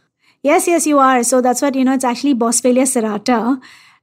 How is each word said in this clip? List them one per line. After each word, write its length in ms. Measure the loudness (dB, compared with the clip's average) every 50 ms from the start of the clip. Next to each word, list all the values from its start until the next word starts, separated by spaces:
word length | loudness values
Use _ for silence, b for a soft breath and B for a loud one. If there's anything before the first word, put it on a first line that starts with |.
| b b _ _ _ _ _ _
Yes, 240 | 0 0 2 2 2
yes, 200 | 0 0 0 0
you 120 | 2 2 4
are. 240 | 4 4 2 2
So 180 | 0 0 0 0
that's 200 | 2 0 -2 0
what, 140 | -2 -2 0
you 100 | 0 0
know, 80 | 0 0
it's 100 | -2 -2
actually 300 | -4 -4 -2 -2 -2 0
Boswellia 520 | 0 0 -2 -2 0 0 0 2 2 0 0 -2
serrata. 640 | -2 -4 -4 -6 -4 -2 -2 -2 0 0 -2 -4 -4 B B B B B B B B